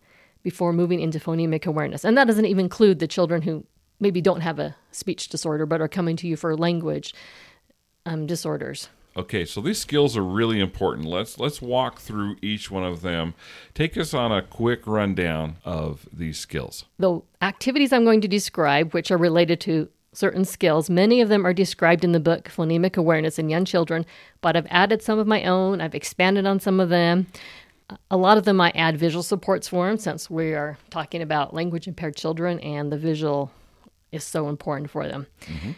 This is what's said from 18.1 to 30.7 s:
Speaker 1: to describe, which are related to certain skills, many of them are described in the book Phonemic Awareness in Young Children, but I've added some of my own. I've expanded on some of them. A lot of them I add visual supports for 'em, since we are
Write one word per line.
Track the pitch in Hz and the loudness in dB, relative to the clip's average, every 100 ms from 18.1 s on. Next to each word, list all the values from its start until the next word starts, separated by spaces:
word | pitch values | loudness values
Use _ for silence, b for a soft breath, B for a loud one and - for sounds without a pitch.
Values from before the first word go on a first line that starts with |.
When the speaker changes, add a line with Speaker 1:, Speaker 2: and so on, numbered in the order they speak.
| 220 | 4
Speaker 1:
to | 202 | 4
describe, | 202 - - 151 143 165 | 0 -2 0 2 4 2
which | 175 - | -2 0
are | 180 | 2
related | 170 165 170 170 | 4 4 4 2
to | - 160 - _ _ | 0 -2 -2 _ _
certain | - 196 - 190 | -2 -2 0 -2
skills, | - 175 156 156 | 2 2 2 2
many | 175 208 247 | 4 6 6
of | 220 | 6
them | 208 180 | 4 4
are | |
described | 180 185 - 165 170 | 2 0 2 4 4
in | 175 | 4
the | 170 | 2
book | 156 170 - | 2 0 -4
Phonemic | - 160 165 185 185 | -4 0 2 2 2
Awareness | 165 160 156 160 | 2 2 2 -2
in | 156 | -2
Young | 160 190 | 0 0
Children, | 180 160 165 165 B B B | 0 0 -2 -4 B B B
but | 226 170 | 0 0
I've | - | 2
added | 175 196 220 | 2 4 2
some | - 214 | 0 0
of | 214 | 2
my | 214 - | 2 2
own. | 185 190 190 | 2 2 0
I've | 160 147 | -4 -6
expanded | - - 185 196 196 | -10 0 2 4 2
on | 196 | 0
some | 202 190 | 2 2
of | 180 | 4
them. | 175 170 175 180 B B B B B _ 196 _ | 4 4 2 0 B B B B B _ -20 _
A | 185 | 2
lot | 185 214 | 6 6
of | 208 | 6
them | 190 | 4
I | 170 160 | 4 4
add | 165 156 | 0 2
visual | 165 165 | 0 0
supports | 170 196 - 185 - | -2 -4 0 -2 0
for | 180 180 | -2 0
'em, | 220 | -2
since | 202 160 - | -4 -6 -6
we | 165 160 | -4 -2
are | 151 147 | -2 -4